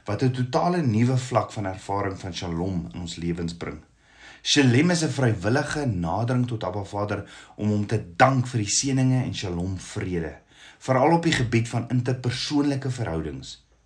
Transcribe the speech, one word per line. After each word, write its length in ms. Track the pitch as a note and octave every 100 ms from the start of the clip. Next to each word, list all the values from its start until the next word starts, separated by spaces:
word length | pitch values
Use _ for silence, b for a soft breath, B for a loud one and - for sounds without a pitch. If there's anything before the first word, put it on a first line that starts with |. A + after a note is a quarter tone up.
| -
wat 180 | G#2+
'n 80 | B2+
totale 500 | B2+ B2 D#3 F3 F3+
nuwe 360 | C#3 G#2+ B2 C3
vlak 340 | - A#2 G2
van 140 | - G2
ervaring 540 | F#2+ - G2 G2 F#2
van 140 | F#2+
shalom 560 | E2+ F#2 E2 F#2 F#2 E2
in 80 | F2
ons 140 | E2+ -
lewens 400 | E2+ E2+ E2+ E2+
bring. 260 | D#2 D2+ - B B B B B -
Shalem 440 | D3 C3+ A#2+ F3
is 120 | F3
'n 60 | D#3
vrywillige 760 | B2+ B2 G2+ G2 C3 C#3+ D3+ C3+
nadering 640 | F#2 E2 F#2+ A#2 B2 A#2+
tot 160 | A2+
Abba 200 | F2+ G2+
Vader 460 | G2 G2+ G#2 G2 B B B -
om 140 | G#2
hom 160 | G#2 G2+
te 120 | A2 F2 -
dank 320 | B2+ C3+ -
vir 120 | A2+
die 100 | G2+
seëninge 540 | - C#3 C3 C3 B2+
en 100 | -
shalom 440 | F2 G2 F2 F#2 F#2
vrede, 580 | - - F#2+ F2 D#2 D2 B B B B
veral 380 | - B2+ D3 E3+
op 60 |
die 100 | E3+
gebied 360 | - A#2 A#2 A#2
van 200 | B2 A#2
interpersoonlike 1040 | B2+ A#2+ B2+ A#2+ - - C#3+ C#3+ C3+ C3+
verhoudings 720 | A#2+ - E2 D#2 C2+ - - _ _